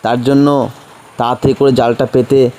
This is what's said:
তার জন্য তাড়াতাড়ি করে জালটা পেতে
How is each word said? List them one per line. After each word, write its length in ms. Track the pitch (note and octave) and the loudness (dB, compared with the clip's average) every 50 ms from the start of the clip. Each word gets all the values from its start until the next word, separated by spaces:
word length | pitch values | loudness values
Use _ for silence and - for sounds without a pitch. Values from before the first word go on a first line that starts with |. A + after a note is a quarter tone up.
তার 220 | - A2+ A#2+ B2 A#2+ | -4 -4 -4 -2 -2
জন্য 460 | C3 C#3 C#3 C#3+ D3 C#3+ C#3 A#2+ - - - - - - - - - - | 0 2 2 2 2 0 0 -2 -4 -8 -16 -20 -20 -20 -20 -20 -20 -8
তাড়াতাড়ি 360 | - A#2+ A#2+ B2 A#2+ - C3+ B2+ | -6 -4 -4 -4 -2 -2 -2 -2
করে 180 | - C#3 C#3 | 2 0 2
জালটা 340 | B2+ B2 A#2+ A#2 A#2+ - C3+ | 2 2 0 0 0 -2 -4
পেতে 440 | B2 - C3 B2 - C#3 C3+ C3 B2 - | -2 -2 -2 0 2 2 2 2 0 -2